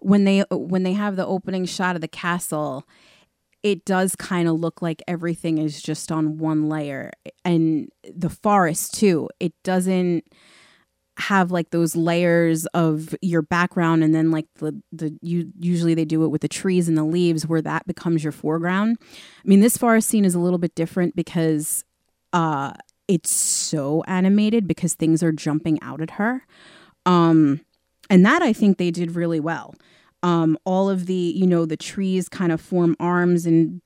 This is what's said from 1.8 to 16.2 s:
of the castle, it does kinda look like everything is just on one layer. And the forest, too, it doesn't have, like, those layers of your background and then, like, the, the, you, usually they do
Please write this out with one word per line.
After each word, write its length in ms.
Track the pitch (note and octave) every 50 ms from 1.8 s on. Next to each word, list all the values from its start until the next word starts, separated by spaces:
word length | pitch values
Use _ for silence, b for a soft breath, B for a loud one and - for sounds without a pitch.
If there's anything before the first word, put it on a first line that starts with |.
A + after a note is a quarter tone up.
| F#3+ F3+ F3+
of 60 | E3+
the 80 | D#3 E3
castle, 760 | - - - F3 F3 F3+ - - E3 D3+ D3+ C#3+ C3 C3+ - b b b b b b b b b _ _ _ _ _ _ -
it 220 | G#3 G3+ E3 -
does 320 | - F#3+ F#3 F#3 F#3+ -
kinda 360 | - - - F#3+ F3 E3+ E3+ D#3+
look 300 | D#3+ E3+ E3 - - F3+
like 220 | E3+ D#3+ - -
everything 520 | - F3 E3+ E3+ E3+ D#3+ - - E3 D#3+ D#3
is 220 | D#3 D3+ D3 -
just 300 | - - D#3 D3+ - -
on 280 | E3 D#3+ D#3 D#3 D#3 D#3
one 300 | D#3+ D#3 D#3 D3+ D3+ D3+
layer. 440 | D#3 D#3 D3 C#3+ C#3 C3 - - - - - - - _ -
And 460 | F3+ E3+ E3 E3 D#3+ D#3+ D3 - - - _ - - -
the 180 | F3 F3 E3
forest, 640 | - - - G#3+ G#3 G3+ F3+ D#3+ D#3+ - - - -
too, 340 | - A3 G3+ F3 D3 B2+ - - -
it 140 | F3+ F3 - _ -
doesn't 640 | F#3+ F#3 F#3 F3+ F#3 F#3+ F#3 F3+ F3 F3 E3 - _ b b b b b b b b b b b b _ _ _ _ -
have, 360 | - - - G3+ G3 F3+ F3 F3+
like, 180 | F3 E3 -
those 240 | - E3+ E3+ D#3+ -
layers 720 | E3+ E3 E3+ E3+ E3+ F3 F3 E3+ E3+ E3+ E3 E3 D#3+ E3 - -
of 400 | F3 E3 D#3+ D#3 D#3 D#3 D#3+ - - -
your 180 | F#3 E3+ E3
background 600 | D#3 - F3+ F3 F3 F3 - F#3+ E3+ E3 E3 D#3+ D#3+
and 100 | D#3 D#3+
then, 200 | D#3+ D#3+ D#3+ D#3+
like, 140 | D#3 D#3 _ _
the, 260 | - D#3+ D#3 C#3+ C#3+ - _
the, 260 | - D#3+ E3 D3+ D#3+ D#3+ -
you, 300 | E3+ E3+ F3 E3 D3+ - -
usually 340 | E3+ F3 F3+ E3 E3+ E3 E3
they 100 | D#3+ D#3+
do 200 | D#3 D#3+ D#3+